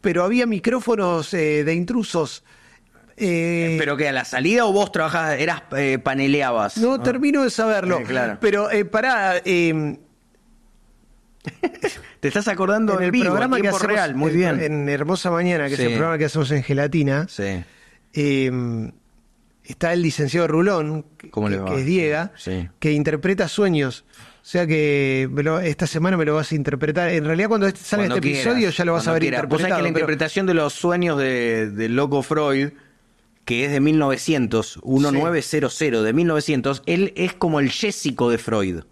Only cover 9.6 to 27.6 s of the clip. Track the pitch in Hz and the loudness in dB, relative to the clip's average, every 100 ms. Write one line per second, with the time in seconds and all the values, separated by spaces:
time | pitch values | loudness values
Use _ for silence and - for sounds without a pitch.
9.6 | 170 156 151 143 - _ _ _ _ _ | 2 0 -2 -6 -14 _ _ _ _ _
10.6 | _ _ _ _ _ _ _ _ - - | _ _ _ _ _ _ _ _ -14 -6
11.6 | 349 - 392 - - - 147 202 208 185 | -6 -4 -8 -8 -18 -6 -2 -2 -2 0
12.6 | 190 208 220 190 180 240 208 190 247 254 | 0 2 2 2 2 2 2 2 0 2
13.6 | 196 196 208 208 170 131 156 156 180 143 | 2 0 0 0 0 0 0 2 2 0
14.6 | 156 151 143 143 147 185 185 170 180 175 | -2 -2 -2 -2 -2 -2 0 0 0 0
15.6 | 139 139 123 117 165 160 151 160 135 147 | -2 0 0 0 0 0 -2 0 0 -2
16.6 | 127 139 147 160 143 139 175 - 98 95 | 0 0 0 2 2 0 -4 -6 -6 -6
17.6 | 87 _ - _ _ - 143 135 131 123 | -10 _ -20 _ _ -2 0 2 0 -2
18.6 | 120 117 110 - _ _ _ _ _ _ | -4 -4 -6 -12 _ _ _ _ _ _
19.6 | - - 170 175 170 143 143 165 165 156 | -20 -6 -2 0 0 0 -2 0 2 2
20.6 | 185 185 151 156 147 _ - - 104 98 | 2 2 -2 -6 -8 _ -10 -4 -2 -2
21.6 | 95 92 135 180 156 151 175 - - 92 | -2 -2 0 0 0 -2 -4 -8 -8 -6
22.6 | 87 - 156 147 147 151 185 190 180 - | -6 -4 0 0 0 0 0 0 -2 0
23.6 | 202 160 135 - _ - - - - 180 | 2 2 0 -4 _ -20 -20 -20 -6 -2
24.6 | 170 156 151 143 135 131 131 139 147 160 | 0 2 2 2 2 0 -2 -2 0 0
25.6 | 180 147 160 165 170 185 151 151 147 156 | -2 -2 -4 0 0 2 2 0 0 -2
26.6 | 139 139 147 151 175 170 151 160 208 220 | -2 -2 -2 0 0 0 0 0 2 2